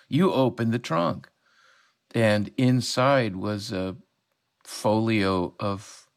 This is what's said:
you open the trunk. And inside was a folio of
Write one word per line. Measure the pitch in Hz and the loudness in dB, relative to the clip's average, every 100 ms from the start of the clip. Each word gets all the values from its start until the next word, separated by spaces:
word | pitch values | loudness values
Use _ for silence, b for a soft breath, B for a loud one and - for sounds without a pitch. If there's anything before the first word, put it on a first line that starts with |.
| - | -4
you | 139 190 | 0 2
open | 226 254 - 113 | 2 0 0 -2
the | 120 | -2
trunk. | - 165 165 - - _ b b b b b b _ 117 | -2 -2 -2 -4 -12 _ b b b b b b _ 0
And | 110 104 104 - | 2 2 -2 0
inside | 127 127 - - 131 139 110 95 | 2 2 0 0 2 2 0 -4
was | 101 104 107 | -6 -6 -6
a | 95 92 - _ _ _ _ _ _ | -6 -6 -8 _ _ _ _ _ _
folio | - - 113 107 113 107 95 92 87 - | -18 -4 0 2 2 0 2 0 -2 -4
of | 104 98 - - _ | -6 -6 -12 -20 _